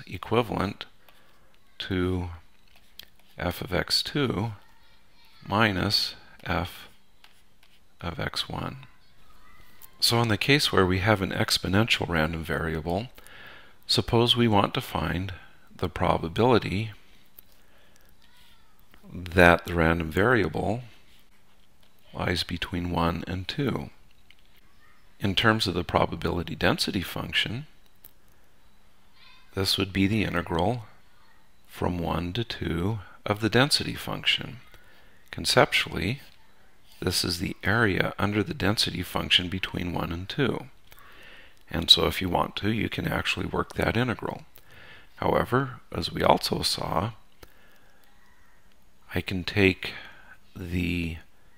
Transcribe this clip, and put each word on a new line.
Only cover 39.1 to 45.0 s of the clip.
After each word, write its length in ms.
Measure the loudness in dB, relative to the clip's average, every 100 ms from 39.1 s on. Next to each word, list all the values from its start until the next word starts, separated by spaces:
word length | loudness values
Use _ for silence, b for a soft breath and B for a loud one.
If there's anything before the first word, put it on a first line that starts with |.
| -4 2 2 2
between 440 | -6 -6 -6 -4
one 200 | -4 -4
and 160 | -6 -6
two. 380 | -2 -2 -2 -8 -18 -20 B B B B B B B -8
And 220 | 0 4
so 160 | 6 4
if 160 | 0
you 60 | 0
want 260 | 0 0 -2
to, 140 | -2
you 180 | 0 -2
can 200 | -2 -2
actually 380 | -2 -2 -4 -2
work 280 | -2 -4
that 220 | -2 0 2
integral. 460 | 0 -2 -6 -8 -12 B B B B B